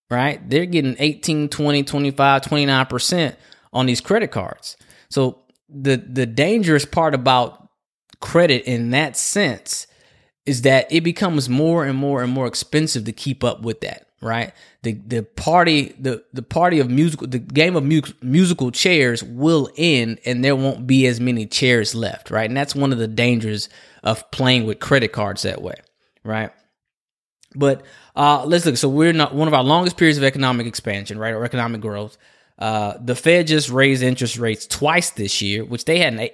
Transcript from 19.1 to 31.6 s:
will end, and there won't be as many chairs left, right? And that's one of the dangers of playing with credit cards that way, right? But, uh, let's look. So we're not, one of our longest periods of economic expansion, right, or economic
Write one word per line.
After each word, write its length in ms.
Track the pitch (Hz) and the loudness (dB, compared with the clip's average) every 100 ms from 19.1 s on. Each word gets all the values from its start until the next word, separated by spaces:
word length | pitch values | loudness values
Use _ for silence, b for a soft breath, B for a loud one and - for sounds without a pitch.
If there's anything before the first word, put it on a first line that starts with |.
| 117 | 0
will 480 | - 123 156 160 120 - | -6 -2 2 2 0 0
end, 440 | 170 135 113 110 | 2 2 0 -4
and 200 | - 123 | -4 0
there 120 | 135 135 | 2 2
won't 300 | 135 123 127 | 0 -2 2
be 220 | 131 131 | 4 4
as 120 | 117 | 2
many 280 | 123 120 107 | -2 -2 -4
chairs 480 | - 127 120 104 117 | 0 2 2 0 -4
left, 340 | 104 - - | -6 -8 -6
right? 180 | 110 110 | -4 -2
And 80 | 135 | -2
that's 200 | 143 139 | -4 -2
one 160 | 139 | 0
of 80 | 120 | 0
the 80 | 110 | -2
dangers 600 | 110 120 117 107 107 - B B B | 0 2 2 -2 -6 -10 B B B
of 260 | - 110 - | -4 -4 -6
playing 380 | - 131 127 110 | -2 2 2 0
with 140 | 101 | -6
credit 320 | - 139 110 | 0 2 2
cards 300 | - 101 101 | -2 -6 -4
that 200 | 101 - | -6 -6
way, 120 | - - _ _ _ _ | -10 -14 _ _ _ _
right? 280 | 110 110 107 - _ _ _ _ _ _ _ _ _ 139 | -8 -6 -6 -12 _ _ _ _ _ _ _ _ _ 0
But, 280 | 139 131 B B B - | 0 0 B B B 2
uh, 300 | 143 143 143 | 4 2 2
let's 220 | 175 170 | 2 2
look. 100 | 120 | 0
So 120 | 139 | 0
we're 240 | 143 165 | 4 4
not, 200 | 160 143 | 2 0
one 140 | 139 156 | 0 2
of 80 | 143 | 2
our 80 | |
longest 340 | 131 165 180 - | 4 2 2 2
periods 220 | 165 147 | 2 4
of 40 | 135 | 0
economic 420 | 135 131 123 117 | 2 0 -2 -4
expansion, 500 | - - 101 98 107 | -8 -6 -6 -8 -8
right, 160 | 110 | -6
or 100 | 110 | -4
economic 380 | 120 127 | -4 -4